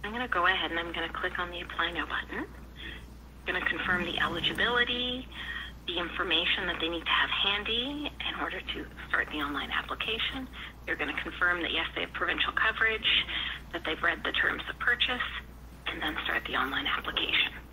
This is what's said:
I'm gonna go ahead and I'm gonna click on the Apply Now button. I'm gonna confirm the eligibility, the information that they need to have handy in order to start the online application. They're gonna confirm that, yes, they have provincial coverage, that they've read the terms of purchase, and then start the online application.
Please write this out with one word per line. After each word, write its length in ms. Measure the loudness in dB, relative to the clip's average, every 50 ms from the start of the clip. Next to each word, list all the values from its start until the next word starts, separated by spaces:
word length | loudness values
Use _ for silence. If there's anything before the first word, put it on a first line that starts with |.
| -4
I'm 80 | -4
gonna 160 | -2 -2 -2
go 200 | 0 2 4 6
ahead 240 | 6 6 4 2 0
and 80 | 0 0
I'm 120 | -2 -2
gonna 220 | -2 -2 -4 -2 -2
click 240 | -2 -2 -2 0
on 140 | -2 -4 -4
the 100 | -4 -8
Apply 300 | -8 -6 -2 0 0 0
Now 160 | 0 -2 -2
button. 400 | -2 -2 -4 -4 -4 -4 -6 -6
I'm 960 | -6 -10 -14 -14 -14 -14 -12 -10 -10 -10 -10 -12 -14 -16 -16 -16 -16 -16 -8 -6
gonna 200 | -2 -2 0 2
confirm 400 | 0 0 0 2 2 2 2 2
the 120 | 0 0 2
eligibility, 1080 | 2 2 2 2 2 2 2 4 4 4 6 4 4 4 2 0 0 -2 -2 -4 -6 -8 -10 -10 -8 -6 -6 -6 -6 -8 -12 -10 -6
the 100 | -4 -2
information 720 | -2 -2 -2 0 -2 2 4 4 4 4 4 2 2 2
that 100 | 0 0 0
they 80 | 0
need 160 | 0 0 0 2
to 80 | 2
have 180 | 4 4 4 4
handy 800 | 4 2 4 4 4 2 0 0 0 0 0 -2 -4 -4 -4 -6 -6 -4 -6 -4
in 100 | -2 -2
order 220 | -4 -4 -4 -6
to 240 | -6 -6 -6 -6 -6 -8 -10 -12 -6 -2
start 180 | 0 0 0 0 -2
the 80 | -2
online 300 | -2 -2 -2 -4 -2 0
application. 760 | -2 -2 -2 -2 -4 -2 0 -2 0 0 0 -2 -2 -4 -8 -8 -8 -10 -10 -10 -12 -12 -4
They're 100 | -4 -2
gonna 240 | -2 -2 -2 -2 -4
confirm 400 | -4 -4 -2 2 4 4 4 2 2
that, 100 | 0 2
yes, 140 | 0 0 0 -2
they 60 | -4
have 120 | -4 -4 0
provincial 400 | 0 0 2 4 2 2 2 4
coverage, 720 | 4 4 4 4 4 4 4 4 4 4 6 6 6 4 2 -2 -2 -2 -2 -4 -6 -8 -6 -6
that 100 | -4 -2
they've 180 | -2 -2 2
read 220 | 2 0 0 2 -2
the 80 | -2
terms 300 | 2 4 4 4 2 0 -2 -6
of 100 | -6 -2
purchase, 480 | 2 2 4 4 4 2 2 0 -2 -4 -4 -8 -10 -10 -14 -16 -16 -16 -16 -8 -8
and 140 | -6 -4 -2
then 140 | -2 -2 -2 -2 0
start 200 | 0 0 0 0
the 80 | 0 0
online 320 | 2 2 2 0 0 2
application. 680 | 2 0 0 0 -2 0 0 0 2 4 4 4 4 0 -6 -14 -14